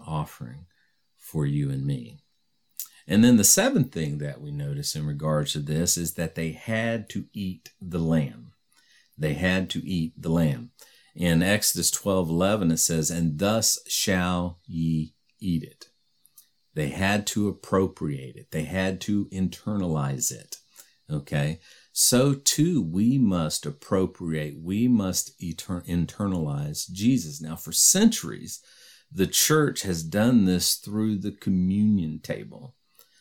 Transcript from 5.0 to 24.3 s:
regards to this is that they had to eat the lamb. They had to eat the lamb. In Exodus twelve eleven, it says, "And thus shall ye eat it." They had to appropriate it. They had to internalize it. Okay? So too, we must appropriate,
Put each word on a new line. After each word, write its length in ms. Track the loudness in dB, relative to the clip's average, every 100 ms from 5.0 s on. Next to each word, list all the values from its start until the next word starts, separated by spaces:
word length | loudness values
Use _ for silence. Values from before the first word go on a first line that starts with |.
| -4
regards 480 | -4 -2 0 -2
to 60 | -4
this 380 | -2 0 0 0
is 160 | -2
that 220 | -4 -6 -4
they 180 | -6
had 560 | -6 -4 -2 -2 -4 -6
to 160 | -10 -8
eat 380 | -8 -8 -8 -16 -16
the 180 | -6 -2
lamb. 540 | 2 2 0 -6 -20 _ _ _ _ _ _ -6
They 160 | -4
had 360 | 0 0 0 -2
to 140 | -6 -4
eat 340 | -2 -4 -4
the 100 | 0
lamb. 420 | 2 2 0 -8 _ -20 _ _
In 300 | -2 2 4
Exodus 480 | 4 2 0 0 -2
twelve 380 | -2 0 0 0
eleven, 420 | 2 2 2 2
it 60 | 2
says, 340 | 0 0 -2
"And 260 | 0 -2 0
thus 400 | 0 2 0 -2 -4
shall 720 | -4 0 0 0 0 -4 -8 -10
ye 480 | -4 0 0 -4 _ _ -10
eat 240 | -2 -2
it." 260 | -4 -16 -20 _ _ _ _ _ -20 _ _
They 140 | -6 -6
had 400 | -2 0 0 -2
to 220 | -2 -2
appropriate 880 | -4 -2 2 2 -2 -6 -6 -10 -16
it. 140 | -10
They 120 | -8
had 380 | -4 -2 -2 -2
to 240 | -2 -2 -2
internalize 1080 | -2 -4 -4 -6 -4 -2 -2 -2 -4 -6
it. 260 | -8 -14 -20 _ -20 -20 _ -8
Okay? 480 | -8 -4 -2 -2 -4 -12 -20 _
So 420 | 0 4 4 4
too, 480 | 2 0 2 2 2
we 380 | 0 2 4 4
must 480 | 4 2 0 -4 -8
appropriate, 920 | -10 -2 0 0 -2 -4